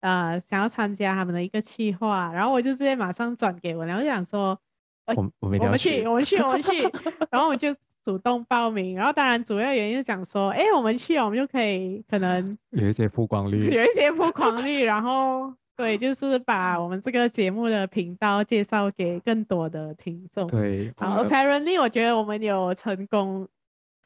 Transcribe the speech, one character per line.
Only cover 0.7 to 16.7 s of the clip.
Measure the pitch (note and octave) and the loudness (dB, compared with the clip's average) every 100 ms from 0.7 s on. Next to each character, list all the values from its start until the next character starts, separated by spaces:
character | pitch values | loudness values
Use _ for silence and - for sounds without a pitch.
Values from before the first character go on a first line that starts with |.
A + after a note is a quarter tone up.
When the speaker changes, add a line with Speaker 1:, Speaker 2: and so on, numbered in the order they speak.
| - G#3 | 0 -4
Speaker 1:
加 | G3+ G3+ F#3+ | 0 0 0
他 | F3+ | 0
们 | |
的 | F3 | -2
一 | F3+ | -2
个 | G#3+ | -4
企 | G#3+ - A3 | -6 -4 -2
划， | F#3 A3 G3+ F3 | 0 0 0 -2
然 | E3+ G#3+ | 0 2
后 | |
我 | C4 | 2
就 | B3 | 0
直 | C4 | 0
接 | C#4 C4 | 0 0
马 | F#3+ | -2
上 | F3+ A#3 A#3+ | -2 -4 0
转 | A3 F3+ | -2 -2
给 | F3 E3 | -6 -6
我， | |
然 | E3 F#3 | -4 -2
后 | |
就 | D4 | -2
讲 | A#3 | -2
说， | F3+ G#3 G3 F#3+ _ _ _ _ - | -4 -2 -2 -2 _ _ _ _ -4
呃， | E3+ | -2
Speaker 2:
我， | G2 - | -2 -4
我 | G2+ | -2
们 | G2+ | 2
一 | |
定 | - | 2
要 | C4 | 2
去。 | F4+ C#4+ A3+ | 2 0 0
Speaker 1:
我 | |
们 | A#3 | 0
去， | D4 G4 | 2 2
我 | C#4 | 2
们 | C4 | 2
去， | D4+ F4+ | 0 0
我 | |
们 | C#4+ | 0
去。 | C#4 - | -2 -8
Speaker 2:
<laughs> | D#4+ D#4+ | -4 -2
Speaker 1:
然 | B3 | 2
后 | D#4+ | 2
我 | |
们 | C4+ | 2
就 | D4 C#4 _ _ | -2 -4 _ _
主 | - F#3+ | -6 -4
动 | A#3+ B3 A#3 | -2 -2 0
报 | B3 A#3 | 0 0
名， | A3 F#3 F#3 | -2 -4 0
然 | |
后 | A3+ | 0
当 | D4 C4+ | 2 2
然 | A#3 | 2
主 | A#3 G3+ | 0 -2
要 | A#3+ | 0
原 | C4+ G#3 | 0 0
因 | B3 | -2
是 | |
讲 | C4 G3+ | -4 -6
说， | F3+ G3+ G3 | -4 0 0
诶， | - G4 F#4 | 4 4 4
我 | |
们 | A3+ A#3+ | 2 0
去， | - D#4+ | 2 2
我 | A3 | 2
们 | G#3+ | 0
就 | C#4 | -2
可 | C4+ A3 | 0 0
以 | F#3+ F#3 G3 - | 0 -2 -8 -2
可 | G#3 | 0
能 | F#3 F3+ F#3+ G#3 _ | 2 0 -2 -8 _
Speaker 2:
有 | G3 G2+ | 0 0
一 | |
些 | A2 A2 | 2 0
曝 | - A2+ | 0 0
光 | G#2 G2+ | 0 0
率。 | G2+ G#2+ | 2 2
Speaker 1:
<laughs> | |
有 | A#3 | 4
一 | A#3+ A#4+ | 4 4
些 | D4 | 2
曝 | E4 E4+ | 4 0
光 | - B3+ A3+ | 2 0 0
率， | C4 C#4+ | -2 0
然 | A#3+ G#3 | 2 2
后， | A#3 C4 C4+ C4 C4 B3+ _ _ | 0 0 0 0 -6 -12 _ _
对， | A#3 G#3 | -2 0
就 | B3+ | 0
是 | C4+ C#4 C4 | -2 0 0
把 | B3+ G#3+ F3+ | 0 0 2